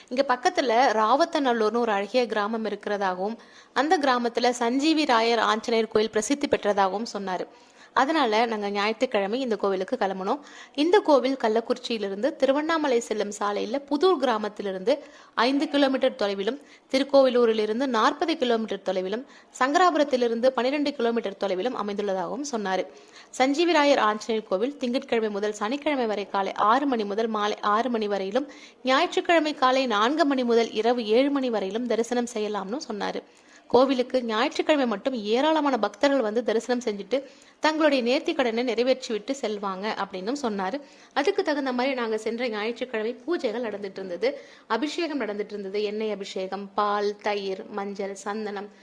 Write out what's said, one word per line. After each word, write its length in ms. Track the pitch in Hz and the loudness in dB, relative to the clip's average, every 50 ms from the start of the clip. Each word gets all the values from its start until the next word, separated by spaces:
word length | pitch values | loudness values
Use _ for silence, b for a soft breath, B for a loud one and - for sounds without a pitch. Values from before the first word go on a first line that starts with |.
| B B | B B
இங்க 160 | 254 254 277 - | -2 0 2 2
பக்கத்துல 480 | 247 247 - 370 359 349 294 240 220 233 269 254 | 0 2 2 0 2 2 2 4 4 6 6 6
ராவத்தநல்லூர்னு 840 | 214 220 214 214 240 277 339 330 330 311 277 254 233 233 214 214 214 240 | 4 4 4 4 4 4 4 2 0 0 2 2 2 2 2 2 2 2
ஒரு 140 | 240 220 | 0 0
அழகிய 340 | 208 196 202 202 - 254 247 | 0 0 -2 0 0 0 0
கிராமம் 380 | 220 220 220 202 208 226 226 220 | 0 0 -2 -2 -2 -2 -4 -4
இருக்கிறதாகவும், 720 | 208 202 202 - 208 208 196 202 190 185 180 190 214 233 B B B B B B B | -4 -6 -6 -4 -4 -2 0 0 -2 -2 -2 -4 -6 -6 B B B B B B B
அந்த 260 | _ 240 262 311 381 349 | _ 0 2 2 2 2
கிராமத்துல 520 | 277 269 247 247 240 247 - - 247 247 | 4 2 2 2 0 0 0 2 2 2
சஞ்சீவி 540 | 240 - 240 233 247 269 277 320 320 311 302 | 2 2 0 0 2 2 2 2 4 4 4
ராயர் 340 | 269 247 226 226 233 233 220 | 4 4 4 4 4 2 2
ஆஞ்சநேயர் 500 | 202 202 214 220 - - 233 226 220 220 | 2 2 2 0 0 0 0 0 0 2
கோயில் 220 | - 214 214 220 | 2 0 0 2
பிரசித்தி 380 | - 214 214 - 285 285 294 254 | 0 -2 0 0 0 0 0 0
பெற்றதாகவும் 640 | - 202 - 208 202 202 196 190 185 202 233 220 | 0 0 2 2 2 2 2 2 0 -2 -6 -6
சொன்னாரு. 340 | - 208 196 190 185 175 - B B B B B B B B B B | -8 -8 -6 -6 -6 -6 -6 B B B B B B B B B B
அதனால 520 | 240 262 277 330 320 269 226 208 214 240 | 0 2 2 2 2 2 2 2 2 2
நாங்க 240 | 233 220 208 202 202 | 2 0 -2 -4 -2
ஞாயிற்றுக்கிழமை 720 | 202 202 202 214 220 - 262 254 - 208 196 190 220 262 | -2 0 0 0 0 0 -2 0 0 0 0 0 -2 -2
இந்த 160 | 277 240 214 | -2 -2 -2
கோவிலுக்கு 400 | 196 - 196 196 185 190 - 262 | 0 0 0 0 -2 -2 -4 -2
கிளம்புனோம். 420 | - 214 196 190 190 185 202 262 294 B B B B B B B | -2 -2 -2 -2 -2 -2 -4 -4 -4 B B B B B B B
இந்த 260 | 277 302 349 370 415 | -2 2 4 4 4
கோவில் 360 | 403 320 294 254 233 262 269 | 6 6 4 4 4 2 0
கள்ளக்குறிச்சியிலிருந்து 1000 | 262 - 220 214 226 233 - 247 - - - 240 214 202 196 196 202 220 294 311 | 0 0 0 0 0 0 -2 -4 -4 -4 -4 -4 -4 -4 -6 -4 -2 -2 -2 0
திருவண்ணாமலை 640 | - 277 262 269 294 302 320 330 320 302 285 247 233 | 0 0 2 2 0 0 0 0 0 0 2 0 0
செல்லும் 320 | 226 - 233 214 202 202 208 - | 0 -2 -2 -4 -4 -4 -4 -4
சாலையில 400 | 208 202 208 196 196 202 233 285 | -4 -2 -2 -2 -4 -4 -4 -6
புதூர் 380 | 285 - 285 294 339 381 370 | -4 -4 0 2 4 4 4
கிராமத்திலிருந்து 880 | 277 262 254 226 214 214 208 208 - 202 196 190 190 185 214 285 285 B B B B B B B | 2 2 0 0 0 -2 -4 -6 -6 -6 -6 -6 -2 0 0 0 0 B B B B B B B
ஐந்து 340 | - 220 254 269 285 311 311 | 0 2 2 2 2 0 0
கிலோமீட்டர் 460 | - 285 285 269 269 254 269 254 254 | 2 2 2 2 2 2 0 0 0
தொலைவிலும், 440 | - 208 202 196 196 190 220 262 285 B B B B B _ | 0 -2 -2 -2 -2 -2 -4 -4 -4 B B B B B _
திருக்கோவிலூரிலிருந்து 960 | - 269 277 277 - 277 269 262 233 247 240 226 220 220 214 208 220 233 285 | 0 0 2 4 6 6 6 6 6 4 4 4 4 2 0 0 0 -2 0
நாற்பது 500 | 269 240 220 220 277 294 - 359 320 320 | 0 2 2 2 2 2 2 0 -2 0
கிலோமீட்டர் 460 | - 254 247 233 226 220 202 196 196 - | 0 2 2 2 0 0 -2 -6 -4 -2
தொலைவிலும், 400 | 185 185 190 185 190 208 233 277 B B B B B - - | -2 -2 -2 -2 -2 -4 -6 -6 B B B B B -2 0
சங்கராபுரத்திலிருந்து 880 | 254 262 285 349 370 359 302 311 294 294 269 247 240 233 233 233 233 | 0 2 4 4 4 6 4 4 2 2 2 0 0 0 0 2 2
பன்னிரெண்டு 460 | 262 262 240 233 262 285 302 285 294 285 | 2 2 2 0 0 0 0 -2 -2 -2
கிலோமீட்டர் 420 | - 233 233 233 233 - 202 196 | 0 0 0 0 0 -2 -4 -4
தொலைவிலும் 400 | - 202 196 185 185 185 254 254 | -4 -2 -2 -2 -2 -2 -4 -4
அமைந்துள்ளதாகவும் 720 | - 202 202 202 202 208 202 190 190 175 170 185 240 294 285 | -4 -4 -4 -4 -4 -2 -2 -2 -2 -4 -4 -6 -6 -6 -6
சொன்னாரு. 360 | - 220 202 190 190 185 180 - B B B B B B B B - - | -6 -4 -2 -2 -2 -2 -4 -6 B B B B B B B B -2 0
சஞ்சீவிராயர் 600 | 254 269 277 294 349 339 339 302 285 285 277 - | 2 2 2 2 2 4 4 4 4 4 4 4
ஆஞ்சநேயர் 500 | 214 214 214 214 - - 220 220 220 - | 4 2 0 -2 -4 -4 -4 -4 -2 -2
கோவில் 280 | 190 185 220 269 285 | -2 -2 -2 -4 -4
திங்கட்கிழமை 520 | - 262 240 240 269 262 - 240 233 220 214 | -4 -4 -2 -2 -4 -2 -2 0 0 0 -2
முதல் 240 | 208 196 208 208 | -2 -2 -4 -4
சனிக்கிழமை 540 | 208 - 214 214 269 285 - 311 294 262 240 | -4 -4 -4 -4 -4 -2 -2 -2 0 0 0
வரை 220 | 220 202 202 196 - | -2 -2 -4 -4 -2
காலை 240 | - 196 196 190 | -2 -2 -2 -2
ஆறு 340 | - - 208 208 233 269 294 | -2 2 2 4 4 4 2
மணி 180 | 285 254 226 208 | 2 0 0 -2
முதல் 240 | 202 196 214 226 226 | -2 -2 -2 -2 -2
மாலை 300 | 220 208 208 208 208 - | -2 -2 -2 -2 -2 -2
ஆறு 300 | - 208 208 220 240 262 | 0 0 2 2 2 0
மணி 180 | 240 220 214 202 | -2 -2 -2 -2
வரையிலும், 400 | 202 196 196 190 202 262 294 285 B B B B B _ | -2 -2 -2 -2 -2 -2 -4 -4 B B B B B _
ஞாயிற்றுக்கிழமை 720 | - 254 262 277 339 339 - 370 349 - 349 330 302 311 294 | 0 2 2 2 2 2 0 -2 0 2 2 2 2 0 0
காலை 320 | - 262 254 262 262 269 | 2 2 2 4 2 2
நான்கு 380 | 247 214 202 214 240 302 311 339 | 0 2 2 2 2 2 2 2
மணி 200 | 277 277 262 247 | 2 2 0 2
முதல் 260 | 233 233 233 226 - | 2 2 2 2 2
இரவு 360 | - 214 214 233 247 247 226 | -2 0 0 2 0 0 0
ஏழு 240 | 208 214 247 269 285 | 2 2 4 4 2
மணி 200 | 285 277 262 247 | 0 0 -2 -2
வரையிலும் 360 | 226 208 190 190 190 233 247 | -2 -2 -2 -4 -4 -4 -2
தரிசனம் 460 | 233 220 214 233 - 240 240 240 226 - | -2 0 0 0 0 -2 -2 -2 -2 -4
செய்யலாம்னு 460 | 220 214 208 208 202 190 190 220 302 - - | -4 -4 -4 -4 -6 -6 -6 -6 -8 -8 -8
சொன்னாரு. 340 | 220 202 185 185 180 - - B B B B B B B B - | -6 -6 -4 -4 -4 -6 -10 B B B B B B B B 2
கோவிலுக்கு 520 | - 233 269 262 277 247 247 247 - 254 | 4 4 4 4 2 0 0 0 -2 -2
ஞாயிற்றுக்கிழமை 640 | 240 226 214 214 247 311 285 - 330 - 311 285 262 | -2 -2 0 0 0 0 -2 -2 0 2 2 2 2
மட்டும் 280 | 240 214 196 - 269 269 | 0 -2 -2 -4 -4 -4
ஏராளமான 640 | 233 202 208 220 247 285 311 320 311 285 285 262 233 | -4 -2 0 0 2 2 2 2 2 2 0 0 0
பக்தர்கள் 420 | 208 208 - - - 277 277 269 | 0 -2 0 0 2 2 4 2
வந்து 220 | 226 208 214 240 | 0 0 -2 -2
தரிசனம் 400 | 240 220 214 226 226 - 247 247 247 | 0 0 0 0 0 -2 -2 -2 -2
செஞ்சுட்டு 340 | 233 208 196 196 - 240 277 269 B B B B B B B | -4 -6 -6 -4 -4 -4 -4 -4 B B B B B B B
தங்களுடைய 400 | - 302 311 311 320 302 277 262 | -2 0 2 4 4 4 4 4
நேர்த்தி 320 | 226 240 254 320 320 339 330 | 2 2 0 0 0 -2 0
கடனை 300 | - 247 233 220 226 254 | 0 0 0 0 0 -2
நிறைவேற்றிவிட்டு 640 | 254 214 220 247 262 254 254 - - 226 208 202 - | 0 0 0 2 2 0 0 -2 -4 -6 -4 -4 -6
செல்வாங்க 680 | 277 269 - 214 214 196 202 196 190 185 196 220 - - | -6 -4 -4 -4 -4 -4 -4 -6 -6 -4 -4 -4 -4 -4
அப்படின்னும் 400 | 196 190 185 185 185 214 277 285 | -6 -6 -6 -6 -6 -6 -4 -4
சொன்னாரு. 380 | 269 226 208 196 190 190 233 285 B B B B B B | -4 -4 -2 -2 -4 -4 -4 -6 B B B B B B
அதுக்கு 300 | B 269 294 403 392 392 | B 0 0 0 0 0
தகுந்த 300 | - 330 294 285 277 262 | 0 0 -2 -2 -2 -2
மாதிரி 220 | 254 247 247 277 269 | -2 0 0 -2 -2
நாங்க 240 | 254 233 220 220 214 | -2 -2 -2 -2 -2
சென்ற 300 | 220 226 226 233 254 240 | -4 -4 -4 -4 -4 -4
ஞாயிற்றுக்கிழமை 640 | 214 208 208 226 233 233 254 247 - 220 214 226 247 | -4 -4 -4 -6 -6 -6 -8 -6 -4 -4 -4 -4 -6
பூஜைகள் 500 | - - 294 349 - - 226 202 240 254 | -6 -6 -4 -4 -2 -2 -4 -4 -4 -4
நடந்துட்டு 340 | 220 202 202 202 190 190 196 | -6 -6 -8 -10 -10 -10 -10
இருந்தது, 420 | 196 185 175 175 208 262 285 B B B B B B | -10 -8 -6 -2 -2 -2 -2 B B B B B B
அபிஷேகம் 540 | - 220 240 277 302 - 339 339 302 302 277 | -4 -4 -2 -2 -4 -4 -4 -4 -4 -4 -4
நடந்துட்டு 340 | 226 202 208 208 208 208 208 | -4 -4 -4 -6 -8 -8 -8
இருந்தது. 280 | 208 202 190 190 208 | -10 -10 -6 -4 -4
எண்ணெய் 280 | 214 202 208 214 220 214 | -4 -4 -4 -4 -4 -4
அபிஷேகம், 640 | 208 190 196 196 - 196 185 185 190 196 202 196 196 | -4 -6 -8 -8 -8 -8 -6 -6 -6 -8 -10 -6 -4
பால், 420 | 220 208 208 202 208 208 208 202 | -2 0 0 0 0 -2 -2 -4
தயிர், 480 | 208 - 220 208 202 196 196 190 196 - - | -4 -4 -4 -4 -2 -4 -6 -6 -8 -10 -10
மஞ்சள், 440 | 214 202 196 202 202 196 196 196 196 | -8 -8 -8 -8 -8 -8 -8 -8 -10
சந்தனம், 540 | 196 - 208 202 220 214 196 202 196 202 208 B B | -10 -8 -8 -8 -6 -6 -8 -8 -10 -12 -12 B B